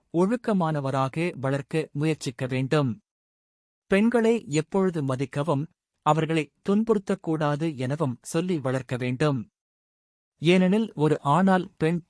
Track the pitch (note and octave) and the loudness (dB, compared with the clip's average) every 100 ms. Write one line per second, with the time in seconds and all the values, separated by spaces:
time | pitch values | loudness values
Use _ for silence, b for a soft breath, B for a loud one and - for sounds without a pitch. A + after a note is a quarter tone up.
0 | _ E3 F#3+ B3 - G3 D#3+ D3 C3+ C3+ | _ 0 0 0 0 0 0 -2 -2 -2
1 | C3 D#3+ F3 - C3+ C#3 - D#3+ D3 C#3+ | -2 -2 -4 -4 -4 -4 -2 -4 -4 -2
2 | D#3+ D3+ C#3+ - B2+ C3 C3 D#3 C3+ G2+ | -2 -2 -6 -6 -4 -2 0 2 0 -4
3 | _ _ _ _ _ _ _ _ _ G3 | _ _ _ _ _ _ _ _ _ 2
4 | A#3 A#3+ A3+ A#3 - D3+ - G3 F#3+ E3 | 4 2 2 0 0 -2 0 0 0 0
5 | C3+ B2+ C#3 D3 D#3 C#3 D#3 _ _ _ | -2 -4 -4 -4 -2 -2 -4 _ _ _
6 | D3+ D#3 D#3 E3 D3 _ - G#3 A3+ G#3+ | 0 2 2 0 -2 _ 0 2 2 0
7 | G3+ F#3+ - D#3 D3 D3 E3 B2+ B2+ D3 | 0 -4 -2 0 0 0 -4 -4 -4 -2
8 | C#3 A#2 - E3 F3+ E3 B2+ B2+ - A#2+ | -4 -4 -4 -4 -2 -2 -2 -4 -4 -4
9 | B2 B2+ D3+ B2+ G2+ _ _ _ _ _ | -4 -2 0 -2 -6 _ _ _ _ _
10 | _ _ _ _ D3+ F#3 F3+ G#3+ A3+ D3+ | _ _ _ _ 2 4 4 2 -2 -2
11 | D3+ D3 C#3+ D#3 F#3+ F#3 - - D#3 F3 | 0 0 2 4 4 2 0 -2 -2 -2